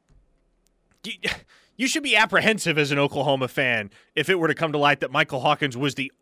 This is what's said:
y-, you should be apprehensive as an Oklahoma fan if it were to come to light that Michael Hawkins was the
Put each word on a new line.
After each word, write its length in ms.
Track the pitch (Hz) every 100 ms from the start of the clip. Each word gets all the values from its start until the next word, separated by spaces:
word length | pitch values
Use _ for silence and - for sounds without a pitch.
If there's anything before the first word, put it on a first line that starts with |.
| _ _ _ _ _ _ _ _ _ _
y-, 140 | 214 202 196 - - _ _ -
you 120 | 254
should 140 | 320
be 120 | 285
apprehensive 640 | 214 220 180 160 202 170 156
as 140 | 143
an 60 | 143
Oklahoma 500 | 143 143 139 135 123
fan 420 | - 127 113 101 - _
if 140 | 156 147
it 100 | 190
were 100 | 160
to 60 |
come 160 | 147 160
to 80 | 147
light 220 | 143 151
that 100 | 135
Michael 300 | 147 156 135
Hawkins 360 | 151 143 143 120
was 180 | 143
the 180 | 127 135 _